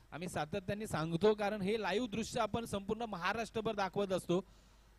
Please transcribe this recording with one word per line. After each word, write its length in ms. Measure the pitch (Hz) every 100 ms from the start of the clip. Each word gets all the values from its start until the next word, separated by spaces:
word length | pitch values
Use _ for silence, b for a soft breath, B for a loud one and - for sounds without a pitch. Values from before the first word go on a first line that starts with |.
| b
आम्ही 160 | 147 180
सातत्याने 600 | 175 151 202 190 202 214
सांगतो, 460 | 147 160 165 208
कारण 280 | 214 202 214
हे 200 | 185 226
live 260 | 190 202 247
दृश्य 320 | 196 220 240
आपण 260 | 214 233 233
संपूर्ण 360 | 202 196 220
महाराष्ट्रभर 720 | 233 190 180 220 220 226 220 208
दाखवत 380 | 190 196 196
असतो. 280 | 185 - 175 b b b b b